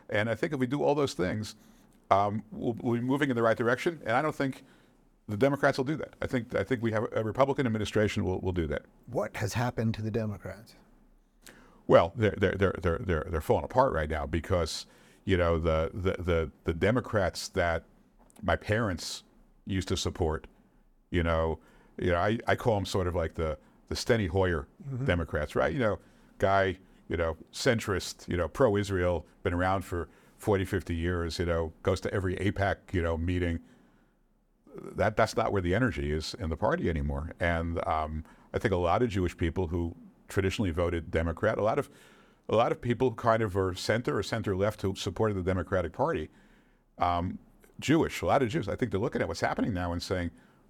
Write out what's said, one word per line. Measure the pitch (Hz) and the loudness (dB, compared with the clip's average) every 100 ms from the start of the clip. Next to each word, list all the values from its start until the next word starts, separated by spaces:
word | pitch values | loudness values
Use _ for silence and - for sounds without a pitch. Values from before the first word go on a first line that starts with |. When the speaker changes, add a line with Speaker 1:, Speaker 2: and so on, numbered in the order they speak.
| - | -4
Speaker 1:
And | 104 113 | 0 0
I | |
think | 110 165 | 0 -2
if | 139 | -2
we | 127 | -2
do | 147 | 2
all | 143 147 | 2 2
those | 135 | 0
things, | - - 107 110 - - - - - _ | 0 -2 -2 -6 -12 -20 -20 -20 -20 _
um, | 98 104 107 - | 4 4 0 -6
we'll, | - 123 117 | -6 -4 -2
we'll | 127 117 | -2 0
be | 123 | 0
moving | 139 139 | 0 2
in | 117 | 4
the | |
right | 113 110 | 4 4
direction, | 117 127 180 160 | 2 2 0 -4
and | - 123 | 0 0
I | |
don't | 156 143 | 0 -2
think | 139 - - - _ _ _ _ - | -4 -4 -16 -20 _ _ _ _ -8
the | 104 | 2
Democrats | 135 139 143 139 | 2 4 2 2
will | 131 | -2
do | 156 | -4
that. | - - | -6 -6
I | 90 | -4
think, | 127 113 - | -2 -2 -2
I | |
think | - 120 | 0 0
we | 113 | 0
have | 107 120 - | 0 0 -2
a | |
Republican | 110 120 135 135 123 | -2 2 2 2 0
administration | 110 101 107 107 104 | 0 0 2 2 2
will, | 95 92 | -2 -2
will | 92 | -2
do | 90 76 | -2 -2
that. | 69 - _ - | -4 -8 _ -8
Speaker 2:
What | 139 214 - | -6 -4 -4
has | 104 | -4
happened | 110 123 120 113 107 | -2 -2 0 0 0
to | |
the | 107 | -2
Democrats? | 113 107 101 92 - - - - - - _ _ _ - - - - - | -2 -2 -6 -10 -14 -18 -20 -20 -20 -20 _ _ _ -20 -20 -20 -10 6
Speaker 1:
Well, | 117 87 120 | 8 8 2
they're, | 107 98 | 0 2
they're, | 95 95 | 0 2
they're, | 92 - | 0 0
they're, | 85 82 | -2 -2
they're, | 82 80 - | -2 -2 -2
they're | 80 | -4
falling | - 98 71 | 0 0 2
apart | 127 131 | 2 2
right | 78 76 | 0 -2
now | 78 71 | -4 -4
because, | 82 - 90 80 - - - - - - | -4 0 0 0 -6 -12 -20 -20 -10 0
you | 90 | 2
know, | 85 82 | 4 2
the, | 82 78 82 | 2 0 0
the, | - 92 - | -2 -2 -2
the, | 87 82 76 - | 0 0 0 -4
the | - | -4
Democrats | 82 98 123 - 107 87 - - | 0 2 2 0 0 0 -2 -4
that | 92 85 82 - _ _ _ - - | 0 0 0 -6 _ _ _ -20 -6
my | 80 82 | -2 0
parents | - 107 110 82 - - - _ _ _ - | 0 0 0 -4 -6 -10 -14 _ _ _ -4
used | 95 - | -4 0
to | 95 | -2
support, | - - 80 80 - _ _ _ _ _ _ | -2 -2 -2 -2 -6 _ _ _ _ _ _
you | 87 | 0
know, | 85 82 80 78 - - - - | 2 2 0 -2 -8 -20 -20 -4
you | 90 | 0
know, | 85 | 2
I, | 104 117 - | 2 0 0
I | 98 | 0
call | 123 104 | 2 0
'em | 95 | 0
sort | 101 87 | -2 0
of | 87 | -2
like | 82 - | -2 -2
the, | 78 73 - _ _ | -4 -4 -12 _ _
the | 87 | -4
Steny | - 117 92 | 0 2 2
Hoyer | 95 92 80 - - 139 | 2 2 0 -4 -14 -10
Speaker 2:
Mm-hmm. | 127 127 | -4 0
Speaker 1:
Democrats, | 87 80 76 76 127 | 0 0 -4 -2 0
right? | 139 | 0
You | 156 | 2
know, | 110 92 - - - - | 0 0 -8 -20 -20 -2
guy, | 98 98 95 90 - - - | 4 4 4 0 -12 -20 -6
you | 85 | -2
know, | 82 80 - | 0 -2 -10
centrist, | - 135 117 - 87 - - - | -2 0 0 0 -2 -4 -10 -4
you | 87 | -2
know, | 80 | -2
pro-Israel, | - 127 101 98 92 90 85 - _ | 2 4 4 0 0 0 0 -6 _
been | 92 | -2
around | 87 92 95 | 0 2 0
for | - 87 82 - - _ | -2 -6 -6 -14 -20 _
forty, | - 98 92 | 2 2 2
fifty | 95 - 82 | -2 -2 -2
years, | 87 87 85 - | 0 -2 -2 -2
you | 87 | 0
know, | 82 80 - | 0 -2 -4
goes | 95 95 | -2 0
to | - | -2
every | 107 90 90 | -2 -2 0
apac, | 101 101 98 90 - | -2 0 0 -2 -2
you | 92 | -2
know, | 82 82 | 0 0
meeting. | 85 90 87 82 - - _ _ _ _ _ _ _ _ - - - 85 | -2 0 0 -2 -8 -20 _ _ _ _ _ _ _ _ -20 -16 -12 -2
That, | 98 107 | 0 2
that's | 113 - | 2 2
not | 113 | 0
where | 101 | 0
the | 87 90 | 2 2
energy | 127 76 71 | 0 0 -2
is | 78 - - | -2 -4 -6
in | 80 | -6
the | 78 | -2
party | 110 175 107 | 0 0 0
anymore. | 78 71 71 80 - | 0 -2 -4 -6 -2
And, | 87 82 85 85 - | 0 0 -2 -4 -2
um, | 78 78 78 - - - | -2 -2 -6 -10 -18 -8
I | - | -2
think | 110 | 0
a | 90 | 2
lot | 87 101 | 2 2
of | 123 | 2
Jewish | 95 87 - | 0 -2 -2
people | 82 95 87 | -2 -2 -2
who | 87 85 - - - - | -2 -4 -8 -18 -20 -6
traditionally | 101 92 - 95 | -2 0 0 0
voted | 80 87 85 85 | 0 0 -2 -2
Democrat, | 82 82 82 110 110 | 0 0 0 0 2
a | |
lot | 104 143 | 2 0
of, | - - - - - _ - | -4 -12 -20 -20 -20 _ 0
a | 107 | 2
lot | 131 | 4
of | - | 0
people | 117 107 127 | -2 2 2
kind | 117 117 113 | 4 4 4
of | 110 95 | 2 2
are | 95 87 | 0 0
center | - 110 135 131 | 0 0 0 -2
or | |
center | - 113 101 92 | -2 -2 -2 0
left | 104 - | 0 0
who | 95 95 | -4 -4
supported | 104 90 110 95 | -6 0 0 0
the | |
Democratic | 90 92 85 92 85 | 0 0 0 -2 -2
Party, | - 151 110 - - - _ _ _ _ - | 0 0 0 -6 -12 -20 _ _ _ _ -2
um, | 87 87 90 - - _ - - | 0 2 -2 -6 -14 _ -20 -6
Jewish, | - 160 85 - | 2 2 2 0
a | 85 | 2
lot | 127 | 4
of | 117 | 2
Jews, | 151 90 | -2 -4
I | 90 | -4
think | 131 | -2
they're | 98 | -2
looking | 131 233 | -2 -2
at | 90 | -4
what's | 85 | -2
happening | 123 156 156 | -2 -2 -2
now | 87 87 | -2 -4
and | 85 | -6
saying, | - 92 87 - - _ | -4 -2 -4 -8 -20 _